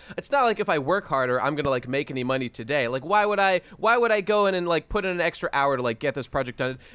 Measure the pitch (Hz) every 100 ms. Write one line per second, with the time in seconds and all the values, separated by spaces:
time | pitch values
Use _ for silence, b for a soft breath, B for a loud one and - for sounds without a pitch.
0 | B - - 277 240 208 202 160 135 196
1 | 202 135 127 123 135 147 139 127 123 135
2 | 147 131 123 135 123 - 113 147 117 131
3 | 147 208 208 202 196 180 B B 208 247
4 | 233 214 190 208 202 185 175 165 - 208
5 | 190 180 165 - 175 139 139 131 123 113
6 | 143 135 123 139 127 123 131 127 b